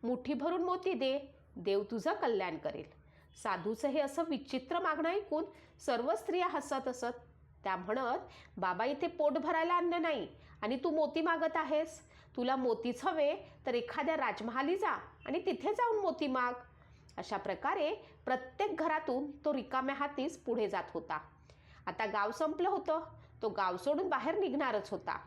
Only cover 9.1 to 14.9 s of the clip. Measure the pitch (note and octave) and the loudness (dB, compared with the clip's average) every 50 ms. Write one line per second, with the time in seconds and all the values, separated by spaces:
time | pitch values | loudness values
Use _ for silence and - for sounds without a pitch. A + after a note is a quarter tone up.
9.1 | E4+ - D4+ D4 C4+ D#4 C#4 D4+ F4 D#4+ D#4+ E4+ F4 F4 E4+ F4 E4+ F4 D#4+ E4 | 0 2 2 4 4 2 0 2 2 2 4 4 4 4 4 2 2 2 2 2
10.1 | D#4 B3+ E3+ - - - - - - - - G#3 B3+ B3+ - E4+ D4+ D#4 D#4 C#4+ | 0 0 -2 -6 -8 -16 -20 -20 -12 -6 -2 -2 -2 0 0 2 4 4 2 2
11.1 | D4 D#4+ D#4+ E4 E4 D#4+ E4 D#4+ D#4+ E4+ D#4 C4 D4+ D4+ D#4+ D#4+ - - - - | 2 0 2 2 2 2 2 0 0 0 0 2 2 2 0 0 -4 -16 -20 -20
12.1 | - - - - - - B3 B3 C4 C4+ B3+ B3+ A3+ A3 - A#3+ A#3+ A#3+ - F4+ | -20 -20 -20 -12 -4 -2 0 2 2 2 2 2 2 2 0 -2 -2 0 -2 -2
13.1 | F4 D#4+ D4 C#4+ D#4+ - - - - - - - A#3+ A#3+ A#3 - - - C#4+ C4+ | 2 4 4 2 2 0 -6 -14 -20 -8 -4 -2 0 0 -2 -2 -2 -2 0 2
14.1 | D#4+ D#4 C#4 A#3 G3+ - G#3+ A#3 A3 C4 C#4 C#4+ F4+ G4 F#4+ F4 | 2 2 2 0 -2 -2 -4 -4 0 0 2 2 2 2 2 0